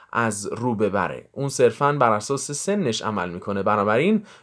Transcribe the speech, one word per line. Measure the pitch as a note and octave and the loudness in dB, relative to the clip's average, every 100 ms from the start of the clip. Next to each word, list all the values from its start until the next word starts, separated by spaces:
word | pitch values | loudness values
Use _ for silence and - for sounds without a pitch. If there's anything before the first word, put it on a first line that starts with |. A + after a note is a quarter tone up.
| - | -8
از | - A2+ G#2 G2 | -2 -2 -2 -6
رو | G#2+ B2 G#2+ | -4 -2 0
ببره. | G#2 G2 E2+ B1+ - | 0 0 -2 -4 -12
اون | - C#3 | -8 -4
صرفاً | - B2 - C#3+ | 2 2 4 0
بر | D3 B2 | 4 4
اساس | G#2+ A2 C3+ - | 2 0 -4 -4
سنش | C#3+ - G#3 C#3+ A2 | -6 -2 -2 -2 -2
عمل | G#2+ G2+ F2+ | -4 -4 -4
می‌کنه. | F2 - G2 | -6 -4 -2
بنابراین | G2+ G#2 G2+ A2+ F3+ G#3+ - - | 2 2 4 2 4 2 -2 -14